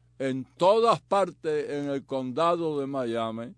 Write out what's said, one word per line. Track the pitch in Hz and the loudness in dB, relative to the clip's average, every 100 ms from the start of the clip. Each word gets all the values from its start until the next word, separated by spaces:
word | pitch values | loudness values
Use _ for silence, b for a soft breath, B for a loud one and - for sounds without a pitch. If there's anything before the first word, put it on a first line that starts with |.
| _ - | _ -6
en | 135 131 127 - | -4 -4 -8 2
todas | 180 220 233 185 | 4 6 4 2
partes | - 196 180 - 160 151 139 | 2 0 0 -2 -4 -2 -2
en | 143 143 | -4 -2
el | 139 | -4
condado | 120 135 127 123 170 175 165 147 | -4 -4 -4 0 2 2 0 -2
de | 135 | -4
Miami | 139 120 117 113 113 117 | -2 -2 -2 -2 -6 -10